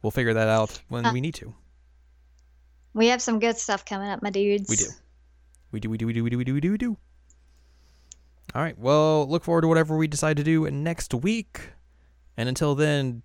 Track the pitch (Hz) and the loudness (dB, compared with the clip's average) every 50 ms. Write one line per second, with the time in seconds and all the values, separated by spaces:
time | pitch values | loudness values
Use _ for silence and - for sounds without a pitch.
0 | - 113 - - 127 117 113 110 110 110 110 113 110 110 - - - - - 120 | -4 -2 0 0 2 2 2 4 4 4 4 2 2 0 -4 -12 -14 -10 -8 -2
1 | 117 120 120 127 131 165 156 - - - 110 - - - _ _ _ _ _ _ | -2 0 0 0 -4 -4 -6 -8 -14 -16 -18 -20 -20 -20 _ _ _ _ _ _
2 | _ _ _ _ _ _ _ _ _ _ _ _ _ _ _ _ _ _ _ 214 | _ _ _ _ _ _ _ _ _ _ _ _ _ _ _ _ _ _ _ 4
3 | 226 233 247 240 - - 226 220 208 233 226 226 - - 208 202 - - 214 196 | 4 4 4 4 0 -2 0 2 2 2 0 0 -2 -4 -4 -4 -4 -6 -8 -6
4 | 196 202 196 - - 202 190 196 202 202 202 208 196 - - - - - - - | -6 -6 -6 -4 -6 -4 -2 0 0 2 2 0 0 0 -2 -2 -2 -4 -6 -16
5 | _ _ _ _ _ _ _ _ _ _ _ - _ _ - 110 107 110 113 110 | _ _ _ _ _ _ _ _ _ _ _ -20 _ _ -10 -8 -4 -4 -4 -2
6 | 113 113 113 117 117 117 117 123 123 123 131 143 143 175 202 214 247 247 220 - | -2 -2 0 0 0 0 0 -2 -2 -2 -2 0 0 0 0 0 -2 -4 -4 -6
7 | - _ _ - _ _ _ _ _ _ _ _ _ _ _ _ _ _ _ _ | -10 _ _ -20 _ _ _ _ _ _ _ _ _ _ _ _ _ _ _ _
8 | _ _ - _ _ _ _ _ _ - - 110 151 165 131 95 107 127 143 151 | _ _ -20 _ _ _ _ _ _ -10 -6 -4 -4 -4 -6 -4 0 2 4 4
9 | 156 156 156 156 147 135 151 170 - - 170 165 160 160 165 160 160 151 156 156 | 4 4 4 2 2 0 0 -2 0 0 0 2 4 4 4 4 4 2 2 0
10 | 160 156 151 139 - 156 156 147 147 156 160 160 156 151 139 139 147 165 170 - | 0 0 -2 -2 0 0 0 0 2 2 2 2 2 0 -2 -4 -4 -4 -4 -6
11 | - - - 120 131 190 220 233 208 _ _ - - - - - - _ _ _ | -6 -4 -4 -2 0 0 -2 -2 -4 _ _ -18 -18 -18 -20 -20 -20 _ _ _
12 | _ _ _ _ _ - _ - 113 123 131 - 160 147 143 135 151 151 147 143 | _ _ _ _ _ -20 _ -4 -4 -4 -2 0 0 0 2 2 2 2 2 2
13 | 139 131 120 117 - | 0 -2 -4 -6 -12